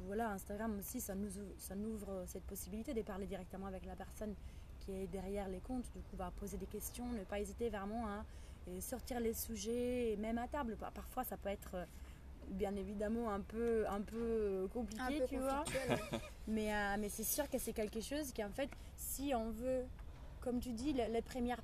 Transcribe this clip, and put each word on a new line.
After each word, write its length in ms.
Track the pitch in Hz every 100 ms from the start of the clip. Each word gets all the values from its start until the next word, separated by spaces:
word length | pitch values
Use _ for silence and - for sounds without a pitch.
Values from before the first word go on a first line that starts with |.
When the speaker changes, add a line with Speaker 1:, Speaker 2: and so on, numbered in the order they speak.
| 185
Speaker 1:
voilà, 260 | 208 233
Instagram 460 | 190 - 202 226 208
aussi, 200 | 196 254
ça 160 | 220 196
nous 220 | 208 190
ou-, 160 | 196 170
ça 180 | - 190
nous 140 | 214
ouvre 300 | 220 196 190 175
cette 180 | 190
possibilité 500 | - 196 185 214 226
de 80 | 226
parler 240 | 208 190 185
directement 420 | 185 185 190 196
avec 180 | 190 180
la 100 | 180
personne 380 | 185 - 214 190 - - - -
qui 120 | 190
est 160 | 190 190
derrière 400 | 185 185 202 190
les 120 | 185
comptes. 280 | - 254 - -
Du 60 |
coup, 160 | - 190
va 140 | 180
poser 260 | - 196 185
des 80 | 190
questions, 400 | 208 - - 247
ne 100 | 233
pas 160 | 185 202
hésiter 300 | 196 196 233
vraiment 360 | 208 196 226 220
à, 180 | 202 214 - - - -
euh, 120 | 185
sortir 380 | - 247 - 240
les 120 | 226
sujets, 760 | 226 - 220 208 240 247 247 233
et 60 | 202
même 200 | 214 233
à 100 | 247
table. 260 | 294 240 202
Pa-, 140 | -
parfois, 320 | - - -
ça 140 | 247 190
peut 120 | 202
être, 260 | 202 - 185
euh, 100 | 165 - - - - - -
bien 260 | 196 196 202
évidemment 560 | 190 208 214 226 233
un 80 | 202
peu, 440 | 196 220 233 226 208
un 140 | 202
peu 680 | 202 220 233 226 208 190 190
compliqué, 280 | 240 214 214
Speaker 2:
Un 60 | 254 294
peu 60 | -
Speaker 1:
tu 100 | 269
vois. 260 | 262 269
Speaker 2:
conflictuel, 360 | 320 539 370 120 -
ouais. 80 | 113 -
Speaker 1:
<laughs> 180 | - -
Mais, 260 | 220 214 208
euh, 200 | 202 202
mais 80 | 208
c'est 160 | -
sûr 260 | 214 - 285
que 80 | 247
c'est 140 | -
quelque 300 | 226 208 226
chose 320 | 202 285 285
qui, 100 | -
en 60 | 208
fait, 180 | 202 285 - - -
si 360 | - - 277
on 160 | 240 226
veut, 340 | 220 254 262 254 - - - - -
comme 180 | 254 247
tu 140 | 247
dis, 180 | 226 277
le, 140 | 262 220
les 80 | 226
premiers 340 | 226 247 240 240